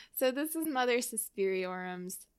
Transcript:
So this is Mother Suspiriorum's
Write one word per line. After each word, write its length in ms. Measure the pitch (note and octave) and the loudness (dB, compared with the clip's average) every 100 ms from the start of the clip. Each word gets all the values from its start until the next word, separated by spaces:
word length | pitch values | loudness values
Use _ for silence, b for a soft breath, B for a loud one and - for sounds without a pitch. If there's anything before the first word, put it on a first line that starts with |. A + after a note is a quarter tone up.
| B | B
So 160 | - C4 | 0 2
this 240 | C4 D#4 | 2 -2
is 120 | A3+ D#4+ | -2 -2
Mother 320 | B3+ B3 A#3+ | 2 4 2
Suspiriorum's 1300 | A#3+ A3 - - F#3+ F#3+ F#3 F#3 F#3 F3+ F3+ - - | 0 -4 -4 0 2 2 -2 -4 -6 -6 -8 -10 -14